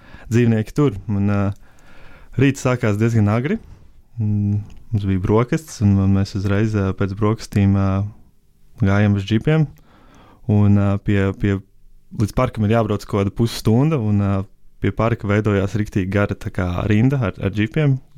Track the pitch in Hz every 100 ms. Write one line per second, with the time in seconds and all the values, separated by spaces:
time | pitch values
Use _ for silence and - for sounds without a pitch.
0 | - - - 113 117 110 107 - 147 98
1 | - 98 101 101 98 - - - - -
2 | - - - - 135 127 127 123 110 104
3 | 117 117 101 113 139 220 - - - -
4 | - 113 104 104 104 104 101 - - 110
5 | 98 95 98 107 123 160 - - 101 98
6 | 98 98 98 101 98 98 110 107 95 92
7 | 98 98 107 110 - 107 98 98 98 98
8 | 104 - - _ _ _ - - 95 101
9 | 104 101 98 110 151 156 147 - - -
10 | - - - - - 104 104 101 101 98
11 | - 101 98 95 104 98 - _ - -
12 | - - 104 - 127 110 104 117 107 101
13 | - 104 98 - 117 - - 117 156 147
14 | 107 101 101 98 104 - - - 101 -
15 | 113 117 101 104 107 98 98 104 104 107
16 | 92 101 101 101 98 - 90 95 104 104
17 | 127 139 101 - 98 98 202 156 143 131
18 | -